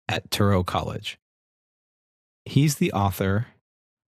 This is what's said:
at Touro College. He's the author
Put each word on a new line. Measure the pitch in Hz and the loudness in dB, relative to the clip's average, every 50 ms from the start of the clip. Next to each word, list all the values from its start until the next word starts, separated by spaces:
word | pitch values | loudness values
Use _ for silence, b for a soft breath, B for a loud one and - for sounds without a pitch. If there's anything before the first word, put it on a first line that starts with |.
| _ | _
at | - 85 - - - | -6 -6 -6 -6 -4
Touro | - - 104 101 101 92 90 | 0 2 2 4 4 2 0
College. | - - 90 - 87 - - - - - - _ _ _ _ _ _ _ _ _ _ _ _ _ _ _ _ _ _ _ _ _ _ _ _ - | 0 -2 -4 -4 -4 -6 -8 -10 -12 -14 -14 _ _ _ _ _ _ _ _ _ _ _ _ _ _ _ _ _ _ _ _ _ _ _ _ -6
He's | - - 139 147 160 143 | 0 2 4 4 2 2
the | - 180 - | 0 0 0
author | - 98 101 98 - - 98 95 98 107 123 - - _ _ _ _ _ _ _ _ _ _ | 0 0 0 0 0 0 0 0 0 0 -2 -6 -10 _ _ _ _ _ _ _ _ _ _